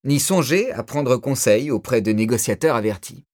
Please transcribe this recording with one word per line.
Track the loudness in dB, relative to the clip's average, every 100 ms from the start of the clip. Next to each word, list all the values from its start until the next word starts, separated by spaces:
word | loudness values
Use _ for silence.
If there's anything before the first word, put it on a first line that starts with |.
| 0
ni | 0
songé | 2 0 2 0 0
à | -6
prendre | -6 -4 0 0
conseil | 0 -2 2 2 2
auprès | -4 0 0
de | 2
négociateurs | 0 0 0 -2 0 0 2
avertis. | -2 -4 -12 -20 _